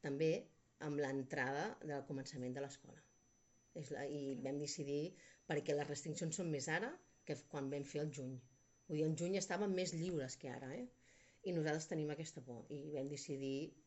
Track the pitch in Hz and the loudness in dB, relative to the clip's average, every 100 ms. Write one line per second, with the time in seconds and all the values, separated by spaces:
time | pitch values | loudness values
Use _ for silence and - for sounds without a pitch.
0 | 151 139 160 175 - - - _ 156 143 | 0 4 4 4 0 -18 -20 _ -2 2
1 | 139 135 131 139 131 139 196 - 156 143 | 2 2 0 0 2 2 0 -2 -4 -4
2 | - 139 127 147 127 127 139 - - - | -2 -6 -4 -4 -4 -2 -4 -8 -16 -20
3 | - _ _ _ _ _ _ - 156 147 | -20 _ _ _ _ _ _ -10 -6 -4
4 | 139 143 139 131 131 143 147 - 139 143 | -2 0 -2 -2 0 0 -2 -2 0 2
5 | 160 - - - - 143 - 143 143 143 | 2 -4 -20 -20 0 0 4 2 2 -2
6 | - 151 165 156 175 151 139 160 226 349 | -2 -2 0 0 0 0 2 2 0 -4
7 | - _ - 143 - 151 135 143 143 147 | -14 _ -4 -4 -2 -2 0 -2 -2 0
8 | 151 143 131 127 - _ _ _ _ 151 | -2 -2 -6 -6 -10 _ _ _ _ 2
9 | 156 160 170 196 180 - 202 185 180 165 | 4 4 2 2 2 2 4 4 2 2
10 | 175 170 131 - 143 127 131 151 247 - | 2 2 0 -4 -6 -6 -6 -6 -8 -12
11 | - - - - - 170 156 151 156 160 | -20 -20 -20 -6 0 2 4 2 0 0
12 | 151 151 156 - 123 120 - 147 151 147 | 0 0 -4 -8 -10 -10 -6 -8 -4 -2
13 | 135 143 - 139 135 135 156 - | -2 -4 -4 -2 0 0 -2 -8